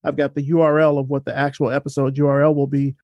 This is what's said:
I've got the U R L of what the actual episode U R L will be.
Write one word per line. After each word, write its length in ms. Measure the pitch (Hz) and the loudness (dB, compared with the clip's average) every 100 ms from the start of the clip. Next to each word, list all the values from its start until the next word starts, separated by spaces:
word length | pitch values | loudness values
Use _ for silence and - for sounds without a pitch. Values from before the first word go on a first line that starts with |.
I've 140 | 156 143 | -6 -2
got 180 | 139 | -2
the 80 | 147 | -2
U 180 | 143 165 | -2 2
R 160 | 156 151 | 4 4
L 180 | 156 143 | 2 2
of 100 | 135 | -2
what 140 | 139 | -4
the 120 | 139 123 | -4 -2
actual 340 | 143 - 127 | -2 -2 -2
episode 460 | 139 139 139 135 139 | -2 -4 -2 -2 0
U 80 | 143 | 0
R 160 | 139 | 4
L 120 | 151 | 2
will 120 | 147 139 | 2 0
be. 280 | 139 139 - | -2 -2 -6